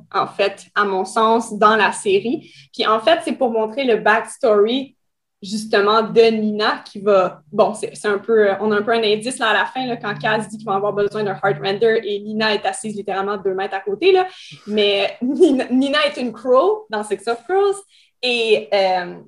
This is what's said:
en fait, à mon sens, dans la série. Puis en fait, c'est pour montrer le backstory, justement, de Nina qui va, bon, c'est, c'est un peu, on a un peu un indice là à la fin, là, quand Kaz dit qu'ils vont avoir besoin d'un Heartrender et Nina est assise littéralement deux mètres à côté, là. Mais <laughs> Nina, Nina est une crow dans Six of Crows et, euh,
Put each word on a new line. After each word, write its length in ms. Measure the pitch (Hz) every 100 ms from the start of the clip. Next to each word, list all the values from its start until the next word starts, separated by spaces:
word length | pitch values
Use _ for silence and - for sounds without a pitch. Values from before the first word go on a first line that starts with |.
| -
en 140 | 196 -
fait, 400 | - 202 196 -
à 100 | -
mon 200 | 202 190
sens, 540 | 202 226 220 233 226 208
dans 160 | 208 220
la 160 | 196
série. 600 | - 208 196 226 311 - - -
Puis 140 | - -
en 140 | 226
fait, 200 | 220 320
c'est 80 | 320
pour 180 | 240 247
montrer 340 | 226 220 247
le 120 | 262 202
backstory, 1000 | 202 220 220 - 240 208 214 262 269 _ _ _ _ _
justement, 600 | 190 214 214 214 202 220
de 200 | 208 175
Nina 600 | 226 220 214 208 220 285 -
qui 100 | 208
va, 420 | 196 196 180 - _
bon, 220 | 208 196
c'est, 200 | 214 -
c'est 140 | - 214
un 100 | 202
peu, 300 | 214 220 208 190
on 120 | 214
a 60 | 208
un 40 |
peu 100 | 214
un 100 | 226
indice 360 | 214 214 226 262
là 100 | -
à 20 |
la 140 | 202 -
fin, 200 | 262 254
là, 100 | 240
quand 180 | 208 208
Kaz 300 | 220 220 202
dit 80 | 214
qu'ils 100 | 220
vont 60 |
avoir 220 | 196 208
besoin 280 | 202 202 175
d'un 100 | 202 190
Heartrender 580 | 196 - 196 202 226 220
et 140 | 214 202
Nina 340 | 208 214 220
est 100 | 208
assise 320 | 190 190 220 202
littéralement 400 | 196 190 196 202
deux 180 | 196
mètres 200 | 190 196
à 60 | 392
côté, 320 | 403 392 359
là. 140 | 370 370 - - 147 -
Mais 500 | 214 202 196 196 -
<laughs> 40 |
Nina, 440 | 247 277 339 262 -
Nina 360 | 254 277 294 294
est 100 | 294
une 140 | 247
crow 540 | - 262 254 359 427 -
dans 140 | 214
Six 240 | 214 202 -
of 160 | 240
Crows 320 | - 381 403 392 - _ _ _
et, 460 | 247 240 226 202 -
euh, 440 | 202 190 185 175 175